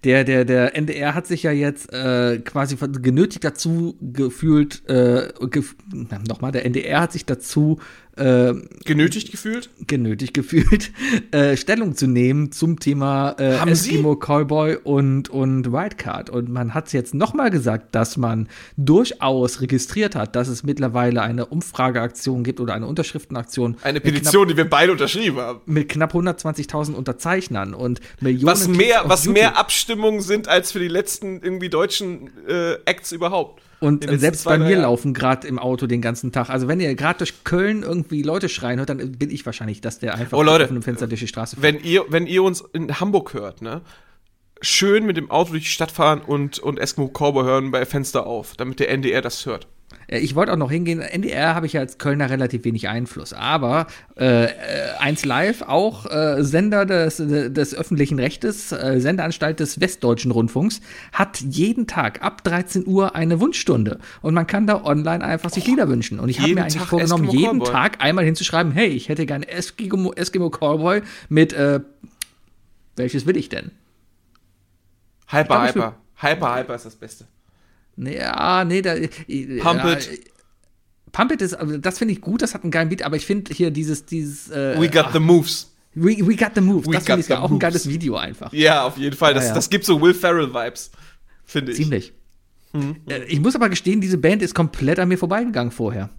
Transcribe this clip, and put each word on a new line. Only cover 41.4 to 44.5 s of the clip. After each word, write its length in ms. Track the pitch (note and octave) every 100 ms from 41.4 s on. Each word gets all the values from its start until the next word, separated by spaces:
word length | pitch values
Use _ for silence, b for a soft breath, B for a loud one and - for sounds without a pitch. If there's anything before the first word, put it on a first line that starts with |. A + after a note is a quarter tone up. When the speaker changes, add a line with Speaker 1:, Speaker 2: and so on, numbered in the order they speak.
| A2+ -
Speaker 1:
fährt. 60 | D3 D3+
Speaker 2:
wenn 60 |
ihr, 220 | E3 F3+ D#3+
wenn 160 | D#3+ E3+
ihr 160 | F3+
uns 200 | F#3+ F3 -
in 260 | E3 D#3 D3
Hamburg 320 | F#3+ G3+ -
hört, 300 | C3 G2+ -
ne, 180 | A2+ D3 F3 b b b _ _ _